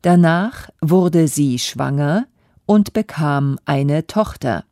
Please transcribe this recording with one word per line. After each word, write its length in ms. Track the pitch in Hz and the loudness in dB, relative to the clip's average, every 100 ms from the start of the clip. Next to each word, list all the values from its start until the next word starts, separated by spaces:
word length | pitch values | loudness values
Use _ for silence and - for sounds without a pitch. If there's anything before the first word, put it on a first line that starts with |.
Danach 680 | 180 175 165 170 208 - - _ | 4 4 4 2 -2 -8 -20 _
wurde 480 | 156 185 180 165 156 | 0 2 2 2 0
sie 320 | 139 143 123 | 0 -2 -2
schwanger 640 | - 143 135 139 143 180 269 _ _ _ - | -6 -6 -4 -2 0 -2 -4 _ _ _ 2
und 260 | 208 202 | 2 2
bekam 680 | - 214 - 151 143 139 139 | -2 -6 -4 -2 0 -2 -4
eine 440 | - 139 143 147 160 | -2 -2 0 -2 -2
Tochter. 560 | 208 214 - 131 87 - | -4 -4 -4 -4 -4 -8